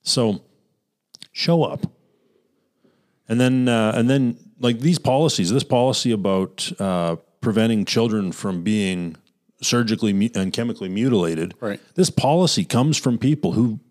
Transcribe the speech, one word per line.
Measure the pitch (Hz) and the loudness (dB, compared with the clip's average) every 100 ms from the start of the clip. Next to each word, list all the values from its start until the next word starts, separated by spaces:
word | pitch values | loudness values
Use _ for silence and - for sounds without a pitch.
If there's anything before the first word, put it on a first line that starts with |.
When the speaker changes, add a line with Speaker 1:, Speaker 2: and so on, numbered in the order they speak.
Speaker 1:
So | - - 113 95 _ _ _ _ _ _ _ _ - | -2 0 0 -2 _ _ _ _ _ _ _ _ -18
show | - - 170 | -4 0 2
up. | 135 143 - _ _ _ _ _ _ _ _ _ _ _ _ _ - | 0 -4 -10 _ _ _ _ _ _ _ _ _ _ _ _ _ -4
And | 117 | 2
then, | 127 127 123 | 4 4 2
uh, | 117 110 | 2 2
and | 117 117 | 2 2
then, | 139 123 - - _ | 2 2 -2 -16 _
like, | 123 117 | -2 2
these | 147 175 | 0 2
policies, | - 131 156 - 87 | 2 2 2 0 0
this | 131 | 0
policy | - 123 127 127 123 | 0 0 2 0 -2
about, | 110 98 95 92 - - - | 0 0 0 -2 -6 -10 -4
uh, | 98 90 85 82 _ _ | -2 -2 -2 -4 _ _
preventing | 117 107 113 110 | -2 2 2 0
children | 92 - 117 107 95 | 0 0 0 0 -4
from | - 104 90 | -6 -6 -4
being | 90 107 95 90 85 80 _ _ _ _ | -2 0 0 -2 -6 -10 _ _ _ _
surgically | - 120 113 107 110 | -2 0 0 0 0
mu-, | 98 113 | 2 0
and | 101 95 | -2 -4
chemically | - 117 110 95 | -4 -6 -6 -6
mutilated, | 98 131 113 85 80 90 - | -2 2 2 2 -2 -6 -8
Speaker 2:
Right. | 110 71 _ | -8 -8 _
Speaker 1:
this | - 185 | 0 0
policy | - 135 165 180 - | 2 2 2 2 0
comes | 87 117 143 151 | 0 0 0 0
from | 131 117 | -2 0
people | 127 147 - | 0 0 0
who | 110 120 110 _ | 0 0 -2 _